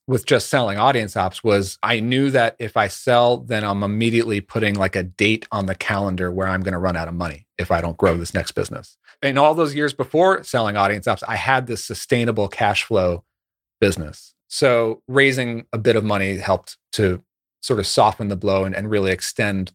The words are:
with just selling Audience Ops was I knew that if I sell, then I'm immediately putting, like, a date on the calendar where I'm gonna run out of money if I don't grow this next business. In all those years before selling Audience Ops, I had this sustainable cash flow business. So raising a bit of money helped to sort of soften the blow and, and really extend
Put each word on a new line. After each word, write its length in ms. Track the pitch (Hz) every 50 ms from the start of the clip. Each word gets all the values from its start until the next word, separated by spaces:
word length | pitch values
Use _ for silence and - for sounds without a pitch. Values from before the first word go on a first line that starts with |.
| _
with 220 | - 127 117 - -
just 220 | 139 117 - -
selling 280 | - 135 120 104 101 104
Audience 380 | 113 135 135 120 107 98 -
Ops 280 | 107 92 92 - - -
was 360 | 113 101 101 98 95 - -
I 200 | - 107 120 110
knew 280 | 110 120 127 131 139 139
that 260 | 131 127 117 113 - _
if 180 | 120 107 - 117
I 100 | 104 98
sell, 500 | - - - 131 123 120 120 120 123 123
then 260 | 123 117 117 107 107
I'm 180 | 104 101 101
immediately 600 | 104 98 104 110 113 117 113 117 - 110 104 101
putting, 340 | 98 - - 117 107 104 101
like, 200 | 101 95 95 -
a 60 | 98
date 460 | 90 90 - - 101 107 110 110 - -
on 140 | - 104 98
the 80 | 92 95
calendar 560 | - - - 107 98 101 98 92 90 92 90
where 180 | 90 95 95 95
I'm 140 | 92 92
gonna 160 | 92 95 90 85
run 200 | 90 92 87 82
out 100 | 82 82
of 80 | 87
money 320 | 87 87 82 73 71 - _ _ -
if 140 | 95 -
I 100 | 90 85
don't 160 | 85 85 82 -
grow 200 | 101 92 82 85
this 160 | 85 - -
next 180 | 90 78 -
business. 460 | - - 92 - - - - - _ _ _ _ _ _ -
In 160 | 139 131 139
all 160 | 147 151 160
those 180 | 165 165 147 139
years 200 | 147 147 143 131
before 500 | - 135 - - 156 180 190 190 - -
selling 340 | - - 123 113 104 104 104
Audience 300 | 98 98 104 101 - -
Ops, 160 | 104 - -
I 120 | - 113
had 300 | 104 - 131 131 131 127
this 180 | 117 113 104 -
sustainable 640 | - 104 - - - 135 120 117 117 110 107 101 98
cash 360 | - - 113 104 101 - -
flow 400 | - 113 98 92 90 87 87 - _ _ _ _ _ _ _ _ _ _ _
business. 560 | 107 98 87 82 80 73 - - - - _ _ _ _
So 520 | - - 147 131 123 117 117 110 110 - _ -
raising 580 | 127 139 139 135 131 131 123 120 117 113 - _ -
a 40 | 113
bit 180 | 104 123 110
of 80 | 110 110
money 320 | 107 104 98 98 98 98
helped 420 | 90 - 98 95 90 - - - - _ _ -
to 300 | - 107 92 90 90 - _ _ _ _ _ _ _ -
sort 160 | - 131 104
of 80 | 95 -
soften 400 | - 139 110 107 104 - 113 101
the 80 | 101
blow 300 | 92 101 101 98 95 95
and, 100 | 95 95
and 160 | 98 101 107
really 200 | 107 101 95 95
extend 600 | 92 90 - - - - 113 104 98 95 95 - -